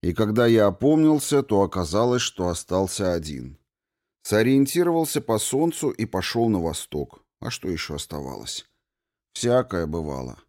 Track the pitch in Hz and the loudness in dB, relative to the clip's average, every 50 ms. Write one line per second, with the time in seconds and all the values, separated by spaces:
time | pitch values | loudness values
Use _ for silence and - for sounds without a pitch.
0 | - 85 85 90 110 107 107 113 120 117 117 113 104 101 92 92 - 143 156 156 | -2 -2 0 0 0 0 2 2 4 4 6 6 4 4 2 2 2 2 4 6
1 | 156 156 156 147 - - 147 143 135 - 110 98 98 90 - 95 90 76 80 104 | 6 4 4 2 0 0 0 0 2 2 2 2 2 2 0 -4 -4 -2 0 0
2 | 117 123 123 123 117 - - - 92 87 87 85 - _ 90 92 98 92 - - | 2 2 2 0 0 -4 -4 -4 -4 -2 -2 -4 -6 _ -2 0 0 0 -2 -2
3 | 101 92 87 85 78 78 76 65 62 65 69 _ _ _ _ _ _ _ _ _ | -2 -2 -2 -2 -4 -6 -10 -10 -12 -14 -16 _ _ _ _ _ _ _ _ _
4 | _ _ _ _ _ - 104 107 113 123 135 135 139 135 - 170 175 170 170 165 | _ _ _ _ _ 0 2 2 4 4 6 4 4 2 2 0 2 2 2 2
5 | 160 156 - 151 - - 113 107 - - - 131 156 170 160 - - 143 - - | 0 0 -2 -4 -2 0 -2 -2 0 -2 0 0 0 0 -2 -2 -4 -4 -2 -2
6 | 107 - - 95 92 - - 117 117 117 110 95 82 82 73 - - - - 76 | -6 -4 -4 -4 -4 -2 0 0 2 2 2 2 0 -2 -4 -6 -10 -8 -6 -6
7 | 71 - - - _ _ _ _ - - - - - 92 87 80 - - 78 73 | -6 -6 -10 -20 _ _ _ _ -10 -10 -10 -8 -6 -6 -6 -6 -6 -8 -8 -10
8 | - - 82 73 69 65 64 50 53 - - - - _ _ _ _ _ _ _ | -10 -10 -10 -10 -10 -10 -12 -12 -12 -12 -12 -12 -12 _ _ _ _ _ _ _
9 | _ _ _ _ _ _ _ - - 120 120 127 123 - 98 90 85 78 76 85 | _ _ _ _ _ _ _ -4 -2 2 2 2 2 0 -4 -4 -4 -4 -4 -6
10 | 80 76 69 65 65 62 - - _ | -6 -6 -8 -8 -8 -10 -14 -16 _